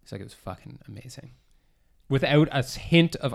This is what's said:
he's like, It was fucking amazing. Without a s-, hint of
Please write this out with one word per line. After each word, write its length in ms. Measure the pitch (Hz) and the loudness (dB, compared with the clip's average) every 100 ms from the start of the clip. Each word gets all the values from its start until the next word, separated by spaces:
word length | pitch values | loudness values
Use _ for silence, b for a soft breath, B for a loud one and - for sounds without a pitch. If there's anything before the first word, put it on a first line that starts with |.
he's 100 | _ | _
like, 80 | 104 | -14
It 40 | |
was 100 | 98 | -14
fucking 460 | - - 92 107 120 - | -16 -14 -14 -16 -20 -18
amazing. 440 | 104 127 - 127 - _ _ _ _ _ _ _ | -18 -16 -20 -20 -20 _ _ _ _ _ _ _
Without 400 | 135 135 147 156 | 0 4 4 4
a 80 | 139 | 0
s-, 180 | 123 - | -4 -8
hint 400 | - 170 165 - | 2 4 4 0
of 180 | 135 | -6